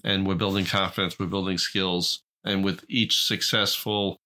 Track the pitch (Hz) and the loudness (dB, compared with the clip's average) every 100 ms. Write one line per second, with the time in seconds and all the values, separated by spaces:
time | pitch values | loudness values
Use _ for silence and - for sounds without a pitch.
0 | - 98 95 87 101 98 92 98 92 - | -2 0 2 2 2 2 2 2 0 0
1 | 92 - 90 98 95 90 - 101 95 90 | -4 -4 -4 -2 -2 -2 -2 0 0 0
2 | 87 - - _ - 98 95 85 - 127 | 0 -4 -10 _ -2 0 0 -2 -2 0
3 | 107 - - 107 - 113 101 - 107 104 | 2 2 0 0 0 0 0 -2 -2 0
4 | 101 - | 0 -2